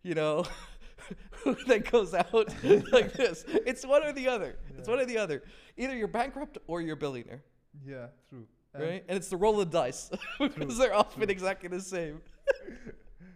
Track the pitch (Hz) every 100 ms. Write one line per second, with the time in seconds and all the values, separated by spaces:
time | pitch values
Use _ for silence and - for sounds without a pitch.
0 | 180 160 156 151 175 - - - - -
1 | - - - - 294 226 - 220 - 240
2 | 185 180 - 226 214 - 262 392 - 254
3 | 202 - 233 165 - 330 - 247 262 285
4 | 302 277 254 240 151 - 143 135 170 247
5 | 254 226 196 139 - - - - 262 254
6 | 208 233 269 269 294 - - 170 165 151
7 | 147 127 113 127 - _ _ 151 135 135
8 | 120 - _ 131 110 _ _ 139 156 185
9 | 180 190 170 180 214 208 180 160 131 135
10 | - - - - - 156 151 233 226 202
11 | - - 208 190 185 190 175 180 190 185
12 | 160 156 - - - 440 392 - - -
13 | - - 185